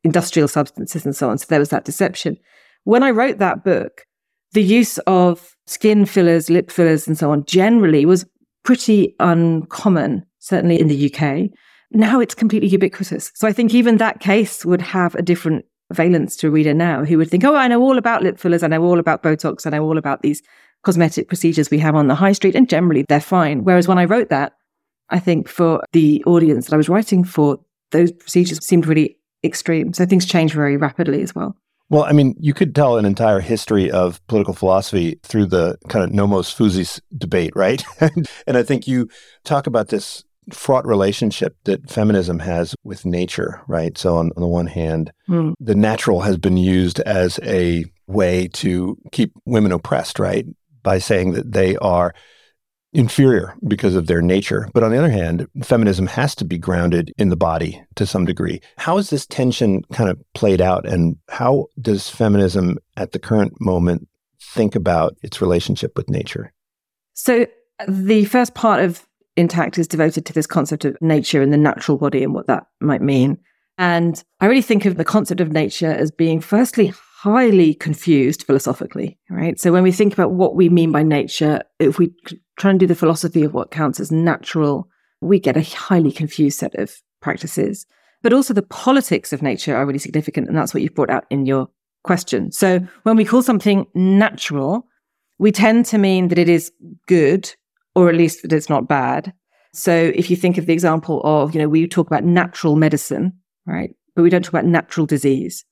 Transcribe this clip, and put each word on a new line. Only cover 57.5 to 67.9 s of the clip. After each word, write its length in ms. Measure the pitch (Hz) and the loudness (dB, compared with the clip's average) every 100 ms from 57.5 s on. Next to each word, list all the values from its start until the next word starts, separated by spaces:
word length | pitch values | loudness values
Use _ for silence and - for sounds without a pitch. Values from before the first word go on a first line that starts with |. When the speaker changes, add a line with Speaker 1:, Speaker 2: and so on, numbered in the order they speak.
| 82 82 - _ - | -2 -6 -10 _ -6
Speaker 2:
to 80 | 101 | -4
some 180 | 98 | -2
degree. 360 | 87 87 87 85 _ - | -4 -4 -6 -6 _ -10
How 220 | - 190 | -4 -2
is 120 | 196 | -2
this 160 | 143 - | -6 -6
tension 560 | - 127 120 113 95 - | -4 -2 0 0 -2 -6
kind 180 | - 101 | -4 -2
of 100 | - _ | -4 _
played 260 | - 107 92 | -2 0 2
out, 260 | 92 92 - | 2 0 -2
and 300 | 92 82 - _ | 0 0 -2 _
how 380 | - 120 139 - - | -4 0 0 -2 -6
does 280 | 117 98 - | -4 -4 -6
feminism 680 | - 113 101 95 98 90 - _ - | -2 0 2 2 0 -2 -4 _ -12
at 160 | 92 | -10
the 60 | - | -10
current 420 | - 107 101 - | -2 0 0 -2
moment 480 | 87 90 87 87 - _ _ _ | -2 0 0 -2 -8 _ _ _
think 340 | - - 107 | -10 -2 -2
about 420 | 104 90 85 80 - | -2 0 0 0 -4
its 180 | 107 - | -16 -4
relationship 560 | 90 87 - - - - | -2 -2 -2 -6 -6 -8
with 140 | - | -6
nature? 420 | - - - - _ _ _ _ _ _ | -8 -8 -12 -16 _ _ _ _ _ _
Speaker 1:
So 320 | - - 240 240 _ _ - | -6 0 0 0 _ _ -14
the 380 | 202 | -6